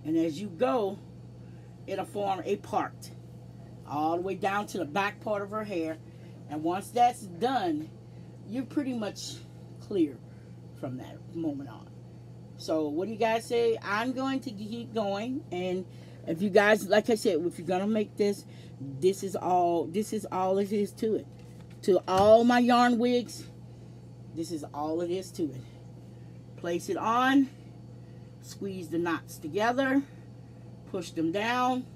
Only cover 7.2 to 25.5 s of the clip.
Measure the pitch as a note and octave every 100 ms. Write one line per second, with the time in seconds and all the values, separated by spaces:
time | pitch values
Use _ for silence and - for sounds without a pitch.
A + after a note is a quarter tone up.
7.2 | G3+ E3+ A#3+ C4 F3+ D3+ - - - -
8.2 | - - - A3+ C4 - C4+ B3 G3+ G#3
9.2 | - - - - - - - G3+ D3+ B2
10.2 | - - - - - - C#3+ B2+ - -
11.2 | - E3+ D#3+ C#3 C#3 A2 - - - -
12.2 | - - - - - D#3+ D3+ D3+ G3 A3
13.2 | A3+ A3+ A3+ A#3+ A#3 A3+ - G3+ A#3+ B3+
14.2 | C4 C4+ C4+ G3+ G#3+ A#3 A#3 A3 G3+ G3
15.2 | A#3 C4 - F3+ F#3 F#3 F#3 - - -
16.2 | - E3 G3+ F#3 G3+ G#3+ F#3+ G#3 G#3 A3
17.2 | - E3 F3 - D#3+ F3+ G3+ A3 G#3 -
18.2 | G3+ G3 - - - - C#3 C3+ F3+ G3
19.2 | G3 F#3+ - F3+ F3+ E3+ D3+ F3 G#3+ A3
20.2 | G3+ F#3 F#3 G3 G3+ G#3 G3+ - A3 F3+
21.2 | - - - - - - - F#3 - F#3
22.2 | G#3 A3 A#3+ B3 A#3+ A#3+ B3 A#3+ B3 B3
23.2 | - - - - - - - - - -
24.2 | - D3+ E3 E3 C#3+ C#3+ D3+ D#3+ F3 F#3
25.2 | F#3 - D#3